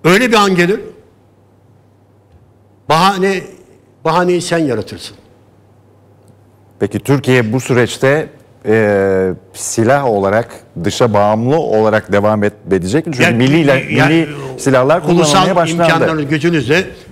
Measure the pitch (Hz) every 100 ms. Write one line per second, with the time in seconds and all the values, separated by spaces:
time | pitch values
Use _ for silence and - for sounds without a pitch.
0 | 160 190 254 220 202 180 175 220 - -
1 | _ _ _ _ _ _ _ _ _ _
2 | _ _ _ _ _ _ _ _ - 156
3 | 190 196 190 190 - - - - _ _
4 | 160 165 180 175 170 170 151 113 95 85
5 | - - - _ _ _ _ _ _ _
6 | _ _ _ _ _ _ _ - 104 104
7 | - 139 - 127 110 127 - 123 117 -
8 | 135 151 - - _ _ 104 110 104 101
9 | 98 95 95 90 - - - - 117 143
10 | 135 101 98 107 120 - - - 98 -
11 | 123 104 104 110 120 160 139 110 110 107
12 | - 101 104 110 104 - 151 190 165 143
13 | 165 127 170 113 131 156 143 131 - -
14 | 139 165 151 143 135 131 139 131 131 170
15 | 151 170 156 147 185 180 160 170 165 165
16 | 123 156 139 156 165 165 117 165 190 -
17 | -